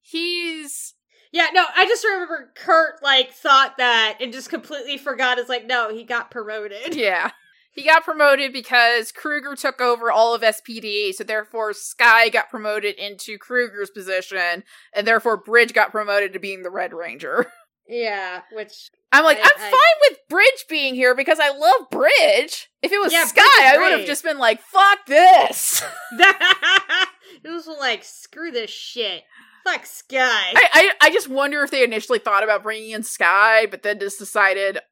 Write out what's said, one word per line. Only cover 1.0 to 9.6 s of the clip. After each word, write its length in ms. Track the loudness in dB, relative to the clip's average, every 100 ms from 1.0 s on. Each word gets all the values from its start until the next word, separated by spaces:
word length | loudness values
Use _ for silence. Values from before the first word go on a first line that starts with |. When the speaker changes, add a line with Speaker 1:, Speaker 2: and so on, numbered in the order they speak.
| _ _ _
Speaker 2:
Yeah, 140 | -4 0
no, 120 | 0 0 0
I 80 | 0
just 180 | 0
remember 460 | -2 -4 -8 -12 -14 -12
Kurt, 460 | 0 2 2 -4
like, 280 | 0 0 0
thought 440 | _ 2 4 2 0
that 400 | 0 0 -2 -4
and 120 | -12
just 180 | -12 -12
completely 480 | -12 -10 -14 -10 -10
forgot. 400 | -10 -4 -2 -2
It's 100 | -6
like, 160 | -8
no, 300 | -4 -4 -4
he 80 | -8
got 280 | -8 -8 -8
promoted. 640 | -14 -12 -12 -12 -12 -12 -4
Speaker 1:
Yeah. 340 | -2 -2 -6 -10 _ _ _
He 120 | -6
got 180 | 2 2
promoted 500 | 2 0 2 2 -2
because 600 | -8 -2 2 2 0 -4
Kruger 420 | -12 -8 -8 -8
took 260 | -8